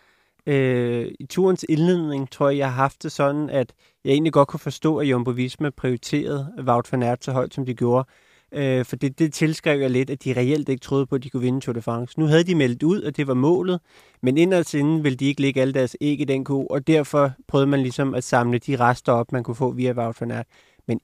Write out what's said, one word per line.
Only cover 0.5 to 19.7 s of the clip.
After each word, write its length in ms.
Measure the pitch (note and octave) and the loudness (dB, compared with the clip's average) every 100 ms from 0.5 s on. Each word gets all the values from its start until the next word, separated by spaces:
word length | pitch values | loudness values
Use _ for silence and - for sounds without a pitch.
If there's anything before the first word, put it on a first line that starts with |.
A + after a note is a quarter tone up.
| C#3 C3 B2 A#2+ A#2+ A#2 - | 0 2 2 0 -2 -4 -10
i 60 | C3+ | -8
turens 400 | - F#3+ F3+ - | 0 2 2 0
indledning 640 | D#3 E3+ F3+ D#3 C#3 C3+ | 2 4 2 0 -4 -6
tror 180 | - C#3+ | 0 0
jeg, 80 | C#3+ | 2
jeg 100 | C3+ | 0
har 80 | B2+ | 0
haft 280 | C#3 - | -2 -2
det 80 | D#3 | -12
sådan, 380 | - C#3+ D3 D3 | -2 0 0 -2
at 240 | C3+ A#2+ _ _ _ | -2 -4 _ _ _
jeg 80 | C3 | 0
egentlig 220 | C#3+ D#3+ | 2 4
godt 140 | D3 C#3 | 4 2
kunne 120 | D#3 | 0
forstå, 380 | - - D#3 D3 | -10 -2 0 2
at 100 | C#3+ | 2
Jumbo 240 | B2 A#2+ | 0 0
Visma 380 | B2 B2+ - D3+ | -2 -4 -4 -6
prioriterede 840 | - C3 B2 - D3 - C#3+ C#3 A3+ B2+ | -4 -4 -4 -2 -4 -2 -4 -6 -6 0
Wout 240 | A#2+ - | 0 0
van 120 | C3 | -2
Aert 200 | A#2+ B2 | -2 -2
så 80 | - | -2
højt, 220 | C3 B2+ | -4 -4
som 120 | - B2+ | -4 -8
de 80 | |
gjorde. 340 | A#2 A#2+ B2 C3 _ _ _ _ | -2 2 2 0 _ _ _ _
Øh, 340 | C#3+ C3+ B2+ B2 | -4 0 0 -2
for 100 | C3 | -4
det, 240 | C#3 C3+ | -6 -2
det 140 | D#3+ | -2
tilskrev 460 | - D#3+ D#3 E3 C#3+ | 0 -2 0 0 0
jeg 100 | C3 | 2
lidt, 200 | B2+ C3 | 0 -2
at 140 | D3 | -4
de 100 | C3 | -4
reelt 360 | B2 B2 D#3 C#3 | 0 0 0 -2
ikke 120 | C3 | -4
troede 240 | - C#3 C3 | -2 -2 0
på, 100 | C#3 | -4
at 80 | |
de 60 | C3 | -4
kunne 120 | C3 | -4
vinde 180 | B2 C3 | -2 -2
Tour 140 | C3 | -4
de 80 | A#2 | -6
France. 380 | A2+ A#2 B2 - | -4 -6 -6 -2
Nu 60 | D#3 | 4
havde 180 | D#3 | 4
de 120 | F3 E3+ | 4 2
meldt 280 | C3 A#2+ | 2 2
ud, 200 | D3+ G3+ | 0 0
at 140 | D3+ C#3+ | -2 -6
det 100 | C#3 | -2
var 60 | |
målet, 460 | B2+ C#3 F3 F3+ F3+ - - _ _ | 2 2 2 0 -4 -6 -20 _ _
men 160 | B2+ C#3 | 0 4
inderst 360 | F3 F#3 E3 | 4 4 0
inde 300 | D3+ C#3+ D#3+ | 0 0 2
ville 120 | D3 B2+ | 0 0
de 100 | C3+ | -2
ikke 160 | C#3+ | 0
lægge 200 | C#3 C3 | 0 2
alle 120 | C3 | 0
deres 240 | C3+ B2+ - | 2 -2 0
æg 180 | D3 C#3 | -2 -2
i 60 | C#3 | -2
den 180 | C3+ | -2
kurv, 240 | C3+ C#3 C3 | -2 -4 -2
og 180 | C#3+ C3+ | -4 2
derfor 440 | D#3 C#3+ D3 C#3 C3 - | 2 4 2 2 -2 -2
prøvede 200 | C#3+ C#3 | 2 4
man 140 | C#3+ | 2
ligesom 320 | C3 A#2+ C#3 | 0 -2 -2
at 100 | B2 | -2
samle 340 | - B2+ A#2+ A#2+ | 0 2 2 0
de 180 | - C3+ | -2 2
rester 380 | A#2+ B2 - | 2 2 2
op, 180 | A#2+ A#2+ | 0 0
man 120 | C3 | -4
kunne 120 | A#2 A2+ | -6 -4
få 160 | B2+ | -4